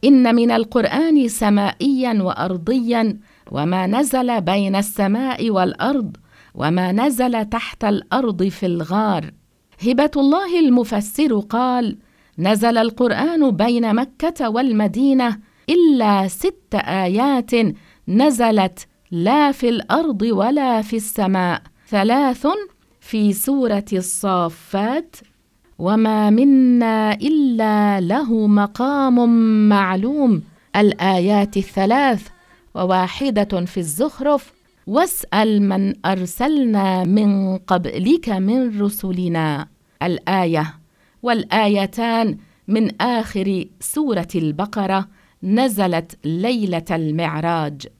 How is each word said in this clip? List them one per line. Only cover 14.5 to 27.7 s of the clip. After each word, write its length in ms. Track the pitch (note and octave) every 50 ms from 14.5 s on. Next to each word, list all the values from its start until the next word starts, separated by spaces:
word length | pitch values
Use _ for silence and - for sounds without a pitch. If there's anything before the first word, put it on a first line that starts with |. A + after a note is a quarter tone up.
| A#3+ A#3 C4 C4+ A3+ G#3+ G#3+ G3+ E3+ G#3 C4 C#4 C4+ C4 B3 A#3+ G#3+ G#3 - _ _ _ _ -
إلا 580 | D#4 F4+ F4 D#4+ D4 B3+ A3+ G#3+ G3+ G3 F#3+ F#3+
ست 460 | - - - F#4+ F#4 - _ _ -
آيات 760 | G#3 - - D#3+ F#3+ F#3+ F3+ F#3 G#3 B3 C#4+ C#4 B3+ B3 B3 - A#3 A3+ G#3+ G#3 - - _ _ _ _ -
نزلت 800 | F#3 G#3 C4 D4+ C#4 A3+ A#3+ A3+ A3 G#3 F#3+ F#3+ F#3 - - _ _ _ _ _
لا 420 | F3+ E3+ E3+ G3 B3 D4+ D4 C#4+ C#4
في 160 | - - A#3+
الأرض 540 | A#3 A3 - - - D4 E4 D#4+ C4 F#3+ G#3
ولا 600 | A#3 A3+ F#3+ G3 A3+ C#4 D4+ C#4 C4 A#3+ A3 A3
في 140 | G#3+ -
السماء، 680 | A3+ G#3+ G#3+ - - G#3 F#3+ F#3+ F#3+ F#3 F3 E3+ - - - _ _ _ _
ثلاث 580 | - G#3 G3 G#3+ A#3 C4+ C#4+ C4+ B3 B3 - C#4+ F4+ G#4+ G#4 F#4 _ _ _ _ _ _
في 320 | _ - - A3 G#3+ G#3 G3
سورة 520 | G#3 - - C#4 C#4 B3+ A#3 G#3+ G3+ G3+ - G#3
الصافات، 1200 | F#3 F#3 F#3 - - - G3+ F#3+ F3+ F3 E3+ E3 - - - - G3 G3+ A3 B3+ D#4 E4 E4 _ - - _ _ _ _ _ _ _ _ _ _ _
وما 520 | E3+ F3 G#3 A3 A3 G#3+ G#3+ G#3+ G#3+ G#3
منا 840 | G#3+ A3 B3+ C#4+ C#4 C4 C4 B3+ B3 A#3+ A#3 A3+ A3 A3 G#3+ G#3+ G#3+
إلا 880 | G#3+ - C#4 D#4 D#4 C#4+ C4 A#3+ A3 A3+ G#3+